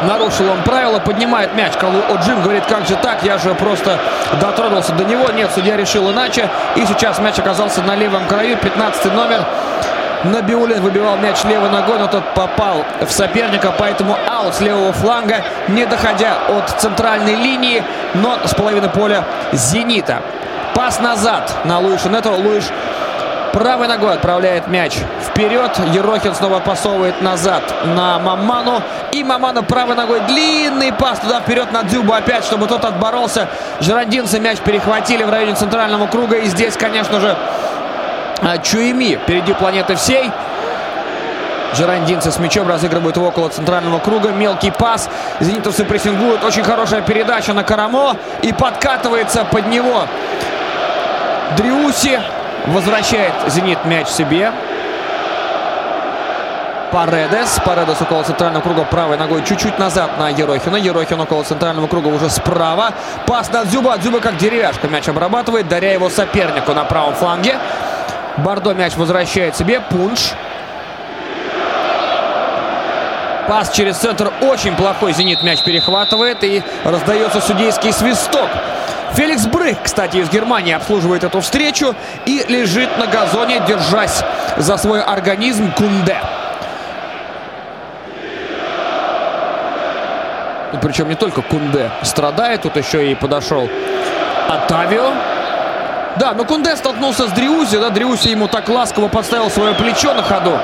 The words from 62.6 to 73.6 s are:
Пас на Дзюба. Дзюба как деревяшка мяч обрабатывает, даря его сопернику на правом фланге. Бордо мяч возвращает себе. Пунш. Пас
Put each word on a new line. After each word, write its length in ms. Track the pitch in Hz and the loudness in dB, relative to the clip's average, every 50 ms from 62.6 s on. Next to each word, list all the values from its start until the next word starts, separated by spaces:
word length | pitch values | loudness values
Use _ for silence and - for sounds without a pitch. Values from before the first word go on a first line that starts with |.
| 165 160 165 185 226 226 202 - - - - - - | 2 2 2 2 0 0 -2 -4 -8 -8 -8 -4 -2
Пас 260 | - - - 214 - | 0 0 0 0 0
на 140 | - 233 226 | 0 0 0
Дзюба. 320 | 185 196 269 240 262 240 | 2 0 2 2 2 2
Дзюба 240 | 196 170 240 233 233 | 2 0 0 0 2
как 160 | - 226 196 | 0 0 0
деревяшка 500 | 156 175 214 233 233 220 170 131 - - | 2 0 2 2 2 2 0 0 -2 -2
мяч 220 | 147 156 147 - - | -2 -2 -2 -2 0
обрабатывает, 580 | 147 156 165 185 208 240 233 240 226 226 202 | 0 0 0 0 0 0 0 0 0 0 2
даря 240 | 156 170 175 185 196 | 2 0 0 2 2
его 180 | 190 185 185 180 | 2 2 2 0
сопернику 640 | 185 - 202 190 - 208 185 160 151 147 - - 143 | 2 0 -2 2 2 0 2 2 0 0 0 0 0
на 120 | 151 151 | 0 0
правом 300 | - 165 160 156 147 139 | 0 0 2 2 0 0
фланге. 420 | - 180 175 175 175 180 247 262 254 - - - - - - - - - - - - - - - | 0 0 0 0 0 0 0 0 0 -2 -6 -6 -6 -6 -6 -6 -6 -6 -6 -8 -8 -8 -6 -4
Бордо 360 | - 143 185 202 202 180 208 190 | -2 0 0 0 0 0 0 0
мяч 220 | 185 180 170 - | 2 0 0 0
возвращает 640 | 160 170 165 180 180 175 165 - 196 180 160 151 | 0 0 2 2 2 0 0 0 0 0 0 0
себе. 240 | - 175 180 233 247 | 0 0 2 0 0
Пунш. 500 | - - - 180 180 202 240 - - - - - - - - - - - - - - - - - - - - - - - - - - - - - - - - - - - - - - - - - - - - - - - - - - - - - - - - - - - - - - - - - - - | 0 0 0 0 2 0 0 0 -2 -2 -4 -6 -10 -10 -10 -10 -12 -12 -12 -12 -12 -12 -12 -12 -12 -12 -10 -10 -10 -8 -8 -8 -6 -6 -4 -4 -2 -2 -2 -2 0 0 0 0 0 0 0 0 0 0 0 0 -2 0 -2 -2 -2 -2 -4 -4 -4 -2 -2 -2 -4 -4 -4 -4 -4 -4 -4 -4 -2 0
Пас 220 | 208 214 | 0 2